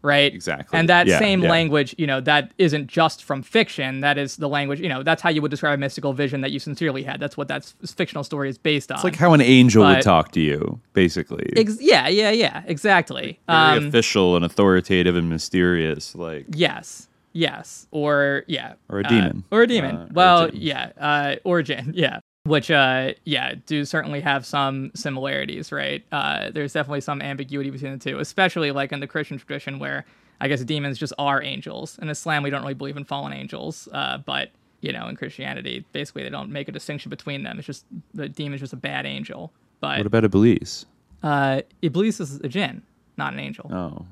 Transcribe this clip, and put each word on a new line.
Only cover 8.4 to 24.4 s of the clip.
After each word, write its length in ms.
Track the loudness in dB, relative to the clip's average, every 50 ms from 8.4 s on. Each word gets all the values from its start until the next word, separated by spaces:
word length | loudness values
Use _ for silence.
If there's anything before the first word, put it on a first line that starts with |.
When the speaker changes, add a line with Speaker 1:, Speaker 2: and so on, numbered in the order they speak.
| -4 -4
Speaker 1:
is 80 | -6 _
based 340 | _ 0 0 0 -2 -6
on. 60 | -8 -2
Speaker 2:
It's 60 | -2
like 120 | -2 2
how 160 | 4 6 8
an 80 | 8 8
angel 420 | 10 10 10 10 10 10 10 10
would 120 | 10 10 8
Speaker 1:
But 80 | 8
Speaker 2:
talk 300 | 8 6 6 6 6 4
to 80 | 0 2
you, 380 | 2 2 2 0 -4 -6 -8 -10 _ _
basically. 580 | _ 4 4 4 4 0 -6 _ -8 -8 -6 0 2
Speaker 1:
Ex-, 240 | 2 2 2 0 2
yeah, 260 | 4 4 6 6 4 2
yeah, 240 | 2 2 2 2
yeah, 320 | 2 2 0 0 -2 -6 -8
exactly. 760 | -6 -8 -2 2 4 4 4 4 0 -8 -8 -8 -10 -12 _ _ 2
Speaker 2:
Very 300 | 4 6 6 6 4 4
Speaker 1:
Um, 80 | 2
Speaker 2:
official 500 | 4 2 4 4 4 4 4 4 6 6
and 80 | 4 2
authoritative 720 | 0 2 4 4 6 6 4 4 2 2 4 4 4 2
and 140 | 2 0 0
mysterious, 840 | -2 -4 -6 -2 2 2 4 4 2 2 0 -2 -4 -6 -10 -16 -14
like 300 | -12 -12 -12 -12 -12 -12 -12 -4
Speaker 1:
Yes, 540 | -2 -2 -2 -2 -6 -14 -18 -20 -20 -20 _ _ _ _ _
yes. 540 | _ -4 -4 -4 -4 -8 -16 -18 -20 -20 -20 _
Or, 540 | -8 -4 -2 0 0 2 0 0 -2 -4 -6
yeah. 280 | -8 -8 -8 -8 -12 -18 _ _ _
Speaker 2:
Or 100 | -6 -4
a 60 | 0
Speaker 1:
Uh, 20 | 2
Speaker 2:
demon. 360 | 2 2 2 0 -2 -8 -8 _
Speaker 1:
or 120 | 4 4
a 40 | 4
demon. 300 | 4 4 0 0 -2 -6
Speaker 2:
Uh, 40 | -8
or 40 | -10
a 80 | -4
Speaker 1:
Well, 360 | 2 4 6 8 8 6 6 2
Speaker 2:
djinn. 120 | -2 -4
Speaker 1:
yeah. 300 | -6 -4 -4 -4 -8 -10 -10 -6
Uh, 360 | -2 0 0 0 0 -2 -4 -4 _
or 160 | 0 0 0
a 40 | 0
djinn, 280 | -2 -6 -6 -6 -8
<laughs> 40 | -2
yeah. 240 | -2 -2 -2 -2 -6 _ _ _ _ _
Which, 240 | 0 0 0 2 4
uh, 440 | 4 4 4 4 4 0 -2 -2 -6 _ _
yeah, 300 | -4 -4 -2 -2 -4 -8 -10 -8
do 220 | -4 -4 -4 -4
certainly 340 | -2 -4 -4 -4 -4 -6 -4
have 240 | -2 -2 -2 -2